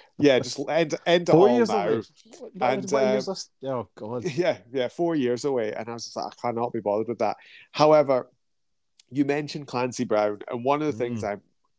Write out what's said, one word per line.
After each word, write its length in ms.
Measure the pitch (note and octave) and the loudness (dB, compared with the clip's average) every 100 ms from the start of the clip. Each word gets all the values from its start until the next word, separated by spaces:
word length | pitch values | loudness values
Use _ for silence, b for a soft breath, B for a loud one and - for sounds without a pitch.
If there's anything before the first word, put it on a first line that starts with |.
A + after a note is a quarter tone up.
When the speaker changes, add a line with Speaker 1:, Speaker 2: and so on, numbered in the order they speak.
| B - | B 0
Speaker 1:
yeah, 200 | C#3+ B2+ | 4 4
just 180 | - - C#3 | 0 -6 -2
end, 260 | D3+ D#3+ C3 F3 | 0 0 -2 2
end 220 | F3 F3 | 2 6
it 40 | |
Speaker 2:
Four 160 | D#3 F#3+ | 6 6
Speaker 1:
all 80 | A#3+ | 6
Speaker 2:
years 120 | A3+ | 2
Speaker 1:
now." 160 | G3+ A2 | 0 0
Speaker 2:
away. 160 | A2+ - _ - - | -2 -4 _ -20 -20
What, 140 | - F#3 | -18 -4
what 140 | B2 | -2
Speaker 1:
And, 220 | C3+ F#3+ C#3 | -2 0 0
Speaker 2:
years 220 | C3 C3 C3 | 2 0 -2
Speaker 1:
um, 80 | |
Speaker 2:
this? 160 | F#3+ - _ | -8 -12 _
Oh, 240 | C3 B2+ A2 | -6 -6 -8
God. 300 | - G#2+ B2 | -12 -10 -8
Speaker 1:
<laughs> 120 | A2+ C3 | -4 -2
Yeah, 220 | F3 C3 A#2 | 0 -2 -4
yeah, 160 | C3 B2 | -4 -4
four 260 | - E3+ | -2 0
years 300 | D#3+ B2 B2 | 2 0 0
away, 280 | C#3+ C3 G#2+ | -2 -2 -2
and 160 | A2+ A2+ | -4 -8
I 40 | |
was 100 | A#2 | -10
just 120 | - - | -12 -10
like, 100 | - | -10
"I 220 | - A#2+ | -6 -6
cannot 240 | A#2 A#2 | -2 -4
be 80 | A2+ | -2
bothered 280 | G#2 G#2 A2 | -2 -2 -2
with 100 | A2 | -2
that." 180 | G#2+ - B B B | -2 -4 B B B
However, 580 | - D3+ D3+ C#3 B2+ - _ _ _ _ _ _ _ _ | 2 6 6 6 0 -2 _ _ _ _ _ _ _ _
you 160 | B2+ | -2
mentioned 440 | C#3 C#3+ D3 D#3 C3+ | 0 -2 -4 -10 -8
Clancy 340 | B2 B2+ A#2 | -4 -4 -4
Brown, 380 | G#2+ G#2+ G#2+ G#2 - | -2 2 0 -2 -8
and 140 | B2 | -6
one 180 | B2 C#3+ | -2 0
of 40 | D3+ | -2
the 60 | |
things 300 | A2+ A#2+ A#2 | -4 -4 -4
Speaker 2:
Mm. 100 | G#2 | -6
Speaker 1:
I'm 80 | G2+ - _ _ | -6 -10 _ _